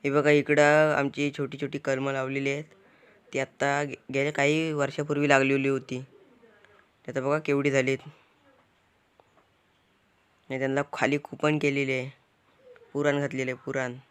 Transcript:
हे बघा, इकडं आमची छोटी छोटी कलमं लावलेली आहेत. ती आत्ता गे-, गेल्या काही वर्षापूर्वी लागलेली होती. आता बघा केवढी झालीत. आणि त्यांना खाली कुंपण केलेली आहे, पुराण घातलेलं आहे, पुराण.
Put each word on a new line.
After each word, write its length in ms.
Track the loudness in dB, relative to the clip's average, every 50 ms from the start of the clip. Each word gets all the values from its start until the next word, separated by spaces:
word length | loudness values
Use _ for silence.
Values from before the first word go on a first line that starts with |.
| -2
हे 80 | 0
बघा, 180 | 0 2 4 6
इकडं 640 | 4 4 4 2 4 4 6 6 6 6 4 4 2
आमची 360 | 0 0 -2 -2 -2 -4 -4 -2
छोटी 200 | -4 -8 -8 -6 -8
छोटी 160 | -8 -6 -6
कलमं 360 | -6 -2 -2 -2 -2 -2 -4 -2
लावलेली 360 | -4 -4 -4 -4 -4 -2 -2
आहेत. 140 | -4 -4 -8 _ -20 _ _ _ _ _ _ -20 _ _ _ -8 -4
ती 60 | -4
आत्ता 440 | -4 -4 _ _ -2 0 0 0 -2
गे-, 120 | -4 -8 -14 _ -6 -2
गेल्या 200 | -2 -2 0 0
काही 400 | 2 2 2 2 2 0 -2 -2
वर्षापूर्वी 560 | -2 -2 -4 -2 -6 -4 -2 -2 0 2 4
लागलेली 380 | 4 4 4 4 2 0 0
होती. 380 | 0 -2 -2 -4 -6 -10 -10 -10 -14 _ -20 -20 _ _ _ -20 -20 _ _ _ -20 _ _ _ _ _ _ _
आता 140 | -8 -6 -4
बघा 180 | -2 0 -2 -2
केवढी 320 | 0 0 0 2 2 2
झालीत. 260 | 2 2 2 2 -2 -4 -6 -16 -20 _ _ _ _ _ _ _ _ _ _ _ _ _ _ _ _ _ _ _ _ _ _ _ _ _ _ _ _ _ _ _ _ _ _ _ _ _ _ _ _ _ _ _ _ _ _ _
आणि 100 | -6 -2
त्यांना 220 | -2 0 0 -2 -2 -4 -4
खाली 240 | -2 0 0 0
कुंपण 420 | -2 -4 -8 -10 -2 0 0 2 2
केलेली 320 | 0 0 0 0 -2 -2
आहे, 180 | -2 -4 -4 -8 -14 _ _ _ _ _ _ _ _ _ _ -20 -20 -20 -20 _ _
पुराण 260 | -2 0 0 2 0
घातलेलं 320 | -2 -2 -4 -4 -4 -4
आहे, 120 | -6 -8 -8
पुराण. 300 | -8 -6 -4 -4 -6 -8 -12 -16 _